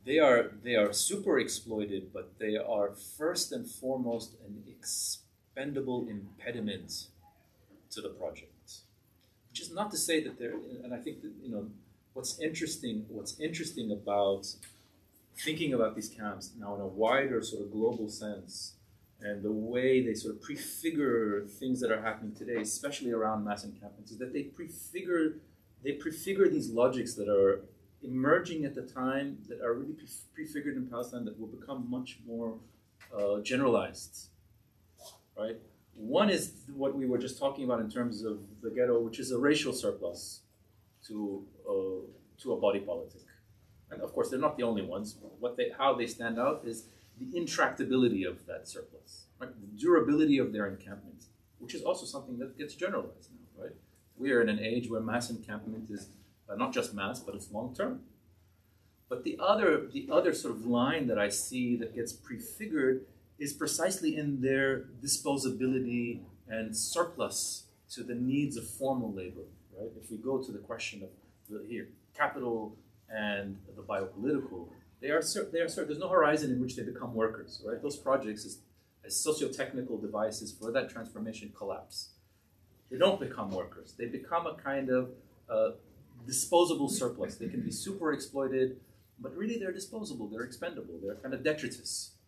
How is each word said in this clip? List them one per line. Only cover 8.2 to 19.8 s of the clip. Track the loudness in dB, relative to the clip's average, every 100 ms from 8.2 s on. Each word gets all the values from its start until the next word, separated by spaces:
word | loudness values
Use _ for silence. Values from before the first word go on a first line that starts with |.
| -8 -8 -18 -20 -20 -20 _ _ _ _ _ _ _
Which | -12
is | -8
not | -4 -2
to | -2
say | 2 2
that | 0 -6
they're, | -6 -6 -10 -12
and | -8
I | -8
think | -8 -10
that, | -12 -12
you | -8
know, | -6 -6 -12 -20 _ _
what's | -8 -8 -4
interesting, | -4 -2 -4 -4 -4 -4 -6
what's | -8 -10 -4
interesting | -4 -4 -6 -6 -4
about | -4 0 4 4 2 -4 -12 -16 -20 _ _ _ _ _ -8
thinking | -4 0 2
about | 4 2 0
these | -8
camps | -6 -8 -6 -12 -12
now | -8 -6
in |
a | -6
wider | 2 4 6 4 0
sort | -2 -6
of | -4
global | 2 2 2 -6
sense, | -6 -8 -8 -10 -12 -12 -14 _ -20 _ _
and | -6 -4
the | -2
way | -2 0 4